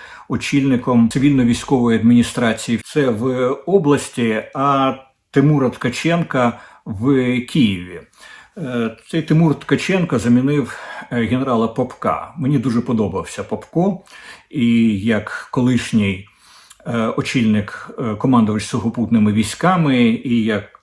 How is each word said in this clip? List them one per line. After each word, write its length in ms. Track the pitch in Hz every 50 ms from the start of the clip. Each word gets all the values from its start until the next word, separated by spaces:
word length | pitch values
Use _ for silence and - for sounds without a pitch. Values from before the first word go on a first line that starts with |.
| - - - - - -
очільником 800 | 131 113 - - 151 143 135 139 131 120 - 135 123 117 117 110
цивільно-військової 880 | - 139 131 147 139 131 120 117 120 113 - - 143 123 120 117 113 107
адміністрації. 800 | 110 117 120 120 113 - - 127 120 113 110 - - - 117 104 -
Це 260 | - - 151 139 127
в 400 | 113 104 120 131 127 127 127 127
області, 960 | 143 - - 170 185 202 156 143 139 - - - - 131 120 113 110 110 - - -
а 380 | 135 139 143 139 135 135 135 135 135 - _ _ _ _ _
Тимура 380 | - 139 139 151 151 143 135 120
Ткаченка 880 | - - - 123 123 - - 156 170 175 160 - - 131 123 120 117 - - - - _ _
в 540 | - 107 95 113 139 139 131 127 123 123 123
Києві. 600 | 123 - - 165 123 104 95 87 90 90 87 80 78 _ _ _ - - - - - _ _
Е, 400 | 208 156 123 127 120 117 110 - - _ -
цей 100 | - 160
Тимур 380 | 156 - 156 160 170 156 143 -
Ткаченко 600 | - - 139 135 - - 190 190 170 175 - 117
замінив, 600 | 113 120 120 123 131 139 147 147 135 - - - - - - - - -
е, 120 | 123 120 113
генерала 440 | 101 123 127 135 131 120 113 113
Попка. 680 | 110 - - - - - - - - 76 78 80 - -
Мені 200 | - - 131 147
дуже 240 | 131 107 123 113 120
подобався 640 | 117 - 120 110 107 92 85 90 82 - - - 95
Попко, 580 | - 110 107 - - - 160 185 202 175 175 - - - - - - - - _ _
і 500 | - 135 120 117 117 117 113 113 107 95
як 500 | 104 117 110 104 101 - - - - -
колишній, 760 | - 139 123 127 127 117 - - - 110 104 98 95 92 - - _ _ _ - - - - - - - -
е, 100 | - 117 117 110
очільник, 840 | 117 - - 120 - - 135 113 110 107 104 101 - - - - - - -
е, 160 | 135 113 107
командувач 500 | 101 - 131 127 120 110 104 107 107 101
сухопутними 680 | - - 117 98 117 110 123 113 98 117 113 107 104 101
військами, 720 | 107 107 - - - - 175 190 175 160 143 131 123 120
і 400 | 113 113 - - 131 120 117 107
як 360 | 110 107 98 98 - - _